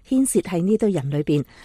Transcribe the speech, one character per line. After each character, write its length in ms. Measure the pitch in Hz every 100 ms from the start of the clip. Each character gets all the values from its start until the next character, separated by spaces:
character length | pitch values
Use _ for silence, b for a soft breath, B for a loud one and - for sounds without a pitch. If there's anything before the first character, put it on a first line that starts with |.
| -
牽 180 | 262 269
涉 140 | 196
喺 220 | 180 175
呢 160 | 185 214
堆 140 | 214
人 180 | 175 135
裏 120 | 147 151
邊， 180 | 147 - B